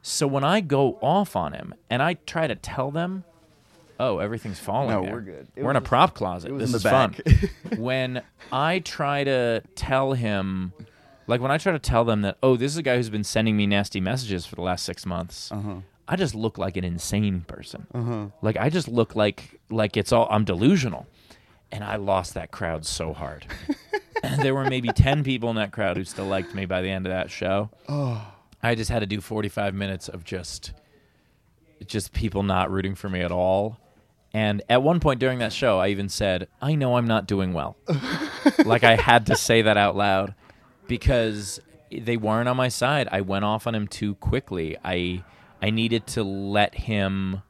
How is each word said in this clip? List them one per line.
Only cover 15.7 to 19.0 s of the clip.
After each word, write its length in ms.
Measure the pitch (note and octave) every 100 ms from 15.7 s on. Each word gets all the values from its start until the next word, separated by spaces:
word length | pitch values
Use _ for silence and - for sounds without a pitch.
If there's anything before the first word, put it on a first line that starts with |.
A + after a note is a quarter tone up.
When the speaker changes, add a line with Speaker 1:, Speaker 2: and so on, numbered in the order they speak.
| F#2 F#2 _ -
Speaker 1:
I 120 | F#3
just 180 | E3 G#2+
look 220 | A2 -
like 180 | F#2+ F2+
an 80 |
insane 640 | F2+ E2+ - G2+ G#2 F#2 E2+
person. 400 | - - - -
Speaker 2:
Uh-huh. 320 | B2 A#2 A2+ G#2 -
Speaker 1:
Like, 160 | G#2+ G#2+
I 120 | D#3+
just 200 | F3 A2+
look 260 | A#2+